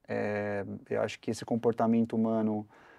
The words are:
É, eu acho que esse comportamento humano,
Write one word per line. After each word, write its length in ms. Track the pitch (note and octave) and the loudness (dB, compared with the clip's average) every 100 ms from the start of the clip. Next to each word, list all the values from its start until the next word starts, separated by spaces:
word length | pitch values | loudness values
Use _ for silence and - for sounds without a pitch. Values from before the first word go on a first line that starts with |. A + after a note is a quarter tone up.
| - | -6
É, 560 | A2+ G#2+ G#2 G#2 G2+ G#2 G2+ - | -4 -2 -2 -2 -4 -6 -10 -4
eu 120 | A2 | -2
acho 180 | A2 - | -2 -4
que 120 | - | -6
esse 140 | A2+ - | -6 -2
comportamento 680 | A#2 A#2 A2 A2+ A#2 A2+ | 0 2 2 4 4 2
humano, 540 | A2+ A2 A2+ A2 G#2+ G#2 - - | 2 2 2 0 -2 -6 -16 -20